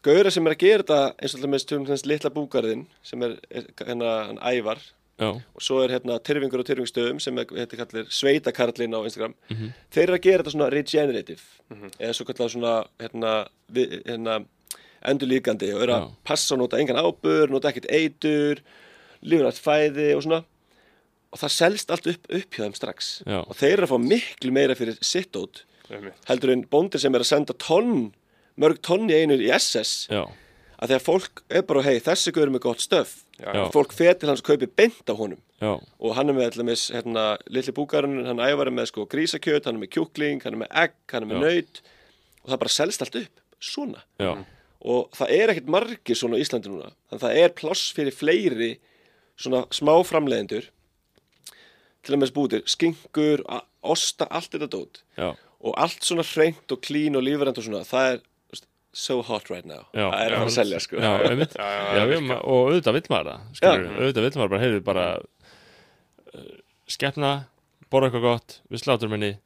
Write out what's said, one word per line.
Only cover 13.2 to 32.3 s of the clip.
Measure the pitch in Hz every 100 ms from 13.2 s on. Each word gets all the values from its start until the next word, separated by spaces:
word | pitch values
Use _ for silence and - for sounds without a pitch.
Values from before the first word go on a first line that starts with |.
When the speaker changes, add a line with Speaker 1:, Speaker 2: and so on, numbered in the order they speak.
| 113 110 101 _ _
Speaker 1:
vi-, | 120 123 -
hérna, | - 117 113 110 101 _ _ - - _
endurlífgandi | - 139 131 127 127 110 98
og | 101
eru | 120
að | 117
Speaker 2:
Já. | 78 -
Speaker 1:
passa | - 151 -
og | 135
nota | 123 113
engan | 147 123
áburð, | 170 165 156 156 147
nota | 135 143
ekkert | 127 -
eitur, | 151 160 - 151 147 147 139 _ - - - _ -
lífrænt | - 165 127 -
fæði | 156 151 151 139 147 143
og |
svona. | 151 165 165 _ _ _ _ _ _ _ _
Og | -
það | 143
selst | - 170 208 -
allt | 180 165
upp, | 175 -
upp | 175 -
hjá | - 104
þeim | -
strax. | 107 - - -
Speaker 2:
Já. | - 98 87
Speaker 1:
Og | -
þeir | 139 202
eru | 175
að |
fá | 127
miklu | 123 233 - - 131
meira | 131 139 127
fyrir | 113 110
sitt | - - 185
dót | 98 90 - _ _ _
Speaker 3:
Einmitt. | 104 98 - -
Speaker 1:
heldur | 131 135
en | 127
bóndir | - 147 190 151
sem | 135
er | 123
að | 120
senda | 147 143
tonn, | 127 - 151 240 160 110 _ _ _ _ -
mörg | 151 -
tonn | - 185 220
í | 156
einu | 160 135
í | 110
S | 151 - 113
S. | 110 - -
Speaker 2:
Já. | 104 78 - _ _ _ -
Speaker 1:
Að | 117
því | 131
að | -
fólk | 185 - - _
er | 175
bara, | 190 139
hey, | 139 123
þessi | 151 160 -